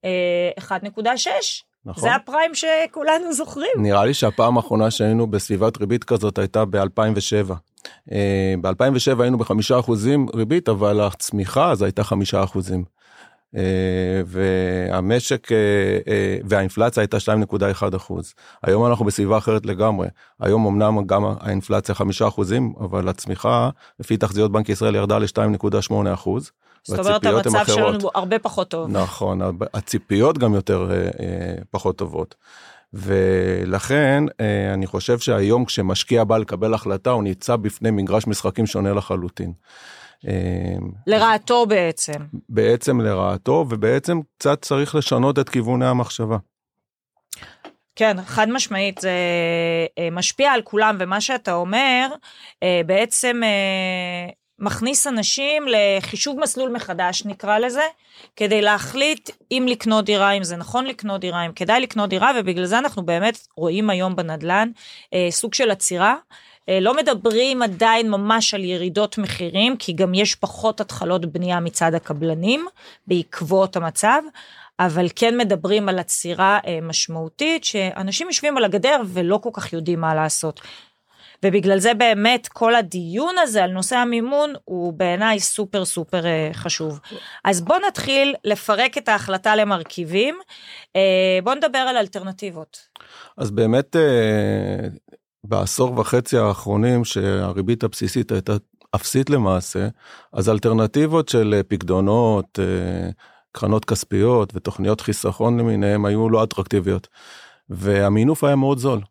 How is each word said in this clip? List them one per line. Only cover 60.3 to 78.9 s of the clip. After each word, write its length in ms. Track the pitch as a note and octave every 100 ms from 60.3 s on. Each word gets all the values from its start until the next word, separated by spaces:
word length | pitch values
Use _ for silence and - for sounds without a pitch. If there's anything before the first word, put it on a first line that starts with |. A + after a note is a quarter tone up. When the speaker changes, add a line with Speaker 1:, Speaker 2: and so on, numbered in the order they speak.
Speaker 1:
אם 120 | G3+
זה 120 | F3+ F3
נכון 300 | E3+ A#3+ C4
לקנות 360 | B3+ G#3+ G3
דירה, 240 | F#3 F3 E3+
אם 60 |
כדאי 300 | - F3+ A3+
לקנות 280 | B3+ A3 G#3
דירה, 220 | F#3 A3+ C4
ובגלל 260 | F#3+ F3 F3+
זה 120 | A3
אנחנו 280 | C#4 - F3
באמת 420 | E3+ G#3 A#3 - -
רואים 340 | E3 F3+ G#3+
היום 260 | F#3 F#3 F3+
בנדל"ן, 560 | E3+ D#3 D#3 F#3 A3+ A#3 - - -
אה, 140 | F#3 F3+
סוג 240 | E3+ A#3
של 180 | - A#3+
עצירה, 440 | G3 - F3+ G3 C4+ _ - - _ -
אה, 100 | F#3+
לא 160 | F#3+ C#4
מדברים 640 | D4+ A#3 G3+ A3 C4 C4
עדיין 480 | A#3 F3 A3+ A3+ A3+
ממש 440 | G3+ G3+ A3+ A3
על 100 | G#3
ירידות 540 | F#3 F3+ F3+ F3 G#3 -
מחירים, 600 | G3 - F3 F#3 A3+ C4
כי 160 | -
גם 200 | E3 F#3
יש 220 | F#3 G#3 -
פחות 460 | G3 - A3 G#3+
התחלות 440 | G#3 - F3 F3+ E3+
בנייה 340 | D#3+ F3+ F3
מצד 340 | E3+ - E3
הקבלנים, 720 | E3 - D3 D#3+ D#3+ F3+ C4+ F4 _ - - -
בעקבות 680 | F3+ E3 - D#3 F#3+ F#3+ F#3+
המצב, 460 | E3 D#3+ G#3 C4+ D#4 - - - - _
אבל 280 | F3+ D#3+ F3+ -
כן 220 | A#3 A#3+
מדברים 520 | A3+ F#3+ F3+ G#3 G3+
על 100 | F#3
עצירה, 600 | F3 - E3+ F3 F#3+ G#3 -
אה, 120 | E3+
משמעותית, 840 | E3 D#3+ - D#3+ D#3+ _ D4 D#4+
שאנשים 640 | - G#3+ F#3+ - F#3+ F#3+ F4
יושבים 300 | D4 D4 C#4
על 60 |
הגדר 380 | G#3+ F#3+ B3